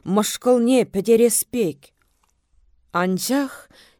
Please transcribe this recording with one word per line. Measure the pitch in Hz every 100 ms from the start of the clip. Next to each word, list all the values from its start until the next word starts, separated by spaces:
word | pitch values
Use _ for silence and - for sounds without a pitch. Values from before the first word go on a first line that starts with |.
мышкылне | 165 202 202 - 247 247 233 262 -
пӹтереспек. | 196 190 226 233 - - 247 175 - _ _ _ _ _ _ _ _ _ _ _
Анчах | 175 185 185 - 269 269 - - - _